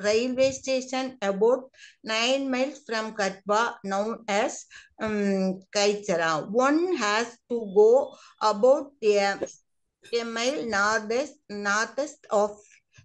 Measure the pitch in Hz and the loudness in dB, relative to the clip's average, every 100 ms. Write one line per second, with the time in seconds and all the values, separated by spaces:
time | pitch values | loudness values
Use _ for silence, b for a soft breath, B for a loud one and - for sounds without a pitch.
0 | 202 220 254 254 269 262 - 262 254 262 | 0 0 0 0 0 0 -4 -4 -2 -6
1 | 262 - 196 190 226 254 - B B B | -6 -4 -4 2 2 2 -2 B B B
2 | - 220 233 269 269 254 269 269 - 226 | -6 -2 0 0 -2 -2 -2 -6 -8 -6
3 | 220 220 190 185 - 208 233 - 196 196 | -6 -4 -4 -4 -2 0 0 -4 -6 -4
4 | 214 226 - 202 269 - - B B - | -4 -6 -2 0 0 -4 -16 B B -8
5 | 220 214 202 196 190 185 - 208 202 202 | -4 -2 0 0 0 -4 -4 0 2 0
6 | 202 170 165 160 139 214 262 302 359 330 | -2 -2 0 -2 -2 0 2 2 0 0
7 | 208 208 233 - - 240 208 185 214 254 | 0 0 -2 -8 -8 -8 0 6 8 6
8 | - B B _ 214 208 247 294 285 - | 2 B B _ 0 4 4 4 0 -2
9 | 214 202 202 196 - - _ _ _ _ | 2 2 2 -2 -6 -12 _ _ _ _
10 | - 233 233 226 240 302 240 202 202 220 | -6 -6 -4 -4 -2 -2 -2 0 0 0
11 | 214 233 294 - - 208 202 208 226 - | -2 -4 -4 -10 -14 -8 -2 -2 -2 -4
12 | 294 - - 214 208 208 - _ _ b | -6 -8 -2 0 0 -2 -20 _ _ b